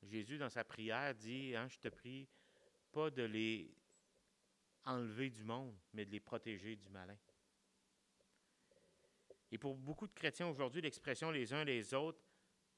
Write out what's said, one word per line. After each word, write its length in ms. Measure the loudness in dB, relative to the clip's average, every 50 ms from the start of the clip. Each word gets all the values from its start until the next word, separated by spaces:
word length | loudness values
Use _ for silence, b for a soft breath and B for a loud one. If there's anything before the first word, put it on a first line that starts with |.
| -10
Jésus, 340 | -4 -2 -2 -2 -2 -2 -2
dans 120 | -2 0
sa 140 | 0 0 -2
prière, 500 | -2 -4 -4 0 2 2 2 2 2 0
dit, 380 | -2 -4 -4 -4 -2 -2 0 0
hein, « 120 | 0 0 -2
Je 80 | -4 -6
te 120 | -6 -6
prie 380 | -6 -6 -8 -10 -10 -10 -10 B B B B B B B B B B _ _ _
pas 180 | 0 2 2 2
de 140 | 4 2 2
les 520 | 4 4 4 4 4 4 2 0 -6 -12 -16 _ _ _ _ _ _ _ _ _ _ _ _ _ _ _ _ _ _ _ _ -2
enlever 440 | 0 0 2 0 0 0 0 0 0
du 140 | -2 -4 -4
monde, 340 | -2 -2 -2 -2 -6 -8 -12 -14 _ -6
mais 120 | -4 -4
de 60 | -2
les 80 | -4 -6
protéger 560 | -4 -4 -4 -4 -2 -4 -4 -4 -4 -6 -8
du 140 | -8 -10 -12
malin. » 280 | -12 -10 -10 -10 -12 -14 -18 -20 -20 _ _ _ _ _ _ _ _ _ _ _ _ _ _ _ _ _ _ _ _ b b b b b b b b b b b b b b b b b b b -20 -20 _ _
Et 60 | -6 -2
pour 200 | -2 -2 -2 -2
beaucoup 300 | -2 -4 -4 -4 -6 -8
de 60 | -2
chrétiens 340 | 0 2 2 2 2 2 2
aujourd'hui, 340 | 2 2 2 2 2 0
l'expression « 500 | 0 0 -2 -2 0 0 0 2 2 2
les 220 | 2 2 2 2 2
uns 100 | 2 4
les 300 | 4 4 4 4 4 4
autres », 280 | 4 4 4 0 -4 b b b b b b b b _ _ _